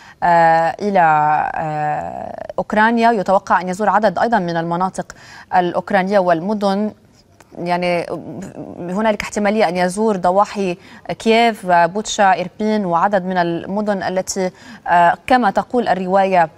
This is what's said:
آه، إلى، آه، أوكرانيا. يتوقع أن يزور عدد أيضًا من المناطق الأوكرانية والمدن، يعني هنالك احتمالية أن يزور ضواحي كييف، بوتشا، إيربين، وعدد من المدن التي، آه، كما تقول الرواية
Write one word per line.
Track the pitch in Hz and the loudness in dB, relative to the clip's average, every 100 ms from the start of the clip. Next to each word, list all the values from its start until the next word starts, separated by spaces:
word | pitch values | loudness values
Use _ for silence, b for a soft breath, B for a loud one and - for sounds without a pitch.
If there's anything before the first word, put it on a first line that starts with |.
| B - | B -4
آه، | 175 170 165 165 165 - | 2 4 4 4 2 -2
إلى، | 208 190 160 151 151 156 - | 0 2 4 4 2 0 -2
آه، | - 160 151 151 147 - 64 - - - - | -4 -6 -4 -4 -4 -6 -10 -12 -14 -10 -8
أوكرانيا. | 185 214 220 233 226 | -4 0 2 4 2
يتوقع | 233 180 190 - 190 | 2 2 0 2 0
أن | 180 | 0
يزور | 180 208 | -4 0
عدد | 196 214 170 | 2 0 0
أيضًا | 233 226 | 0 0
من | 170 170 | 0 -2
المناطق | 170 170 185 - - B B B - 185 | -2 -2 -2 -4 -12 B B B -2 0
الأوكرانية | 175 180 - 202 185 202 | 0 -2 -2 -2 2 2
والمدن، | 180 165 185 214 202 196 214 - _ _ _ _ _ - | 2 0 0 -2 -2 -2 -4 -8 _ _ _ _ _ -10
يعني | 175 175 180 175 - 165 92 165 190 - - - | -4 -2 0 -2 -4 -8 -10 -14 -14 -14 -14 -12
هنالك | 170 190 226 208 | -8 -2 -2 -2
احتمالية | - 208 202 214 175 | -4 -2 0 0 0
أن | 180 | 0
يزور | 180 190 220 196 | -2 0 -2 0
ضواحي | 180 190 202 208 190 175 B B - 170 | 0 2 0 -2 -4 -6 B B -12 -4
كييف، | 226 226 233 214 180 | 2 4 2 0 2
بوتشا، | 175 170 196 214 - 196 | 4 4 0 -6 0 2
إيربين، | 175 180 - 214 214 | 2 -2 -4 -2 -2
وعدد | 185 165 202 202 | 0 0 2 0
من | 185 180 | 0 -2
المدن | 170 170 - 202 208 190 | -2 -2 -6 -4 -2 -4
التي، | - 185 185 202 185 B B B - | -4 -4 -4 -4 -6 B B B 0
آه، | 175 170 175 - | 4 4 2 0
كما | 254 208 | 2 2
تقول | 202 - 247 202 | 0 -2 -2 0
الرواية | 185 185 196 190 180 160 | -2 0 2 4 2 2